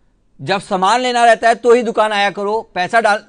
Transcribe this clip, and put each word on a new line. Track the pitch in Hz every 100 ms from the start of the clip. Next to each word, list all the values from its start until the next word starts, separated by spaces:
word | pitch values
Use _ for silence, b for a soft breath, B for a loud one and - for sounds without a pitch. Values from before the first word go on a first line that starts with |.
| _ _ _ -
जब | 139 196
सामान | - 190 190 247
लेना | 254 240 233
रहता | 226 233
है, | 233
तो | 240
ही | 240
दुकान | 233 220 214
आया | 202 202
करो, | 202 202 220 - -
पैसा | 180 233
डाल, | 220 208